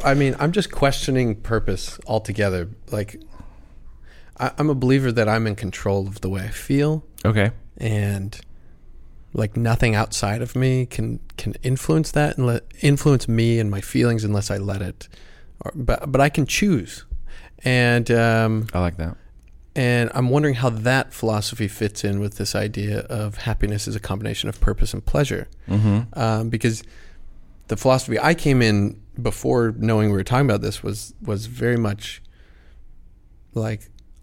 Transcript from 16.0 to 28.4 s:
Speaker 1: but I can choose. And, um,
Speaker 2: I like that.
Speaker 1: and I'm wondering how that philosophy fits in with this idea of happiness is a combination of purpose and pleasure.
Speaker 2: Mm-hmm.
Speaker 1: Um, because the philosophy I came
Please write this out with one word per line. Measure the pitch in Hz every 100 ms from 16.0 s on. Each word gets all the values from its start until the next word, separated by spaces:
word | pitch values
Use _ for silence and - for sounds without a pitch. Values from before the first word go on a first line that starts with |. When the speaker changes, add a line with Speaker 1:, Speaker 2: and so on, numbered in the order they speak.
| 143
Speaker 1:
but | 127
I | 143
can | -
choose. | 135 - 208 147 - - - - - - - -
And, | 131 127 123 120 113
um, | 117 117 113 113 110 110
Speaker 2:
I | 90
like | 90 85
that. | 80 - - - - - -
Speaker 1:
and | - 123 120 117
I'm | - 127
wondering | 139 151 123
how | 127
that | 110 113 131 127
philosophy | - 110 107 104 - 101
fits | - 104 -
in | 104 98
with | 101 -
this | 104
idea | 101 104 104 104 107
of | - 117 107 101
happiness | - 107 104 104 104
is | 104
a |
combination | - 98 107 104 101
of | -
purpose | - 107 104
and | 95 -
pleasure. | - 143 92 - - -
Speaker 2:
Mm-hmm. | 101 107 104 117 -
Speaker 1:
Um, | 113 110 113
because | 117 120 110 - - - - - - - - -
the | 107
philosophy | 131 131 131 113
I | 151
came | 170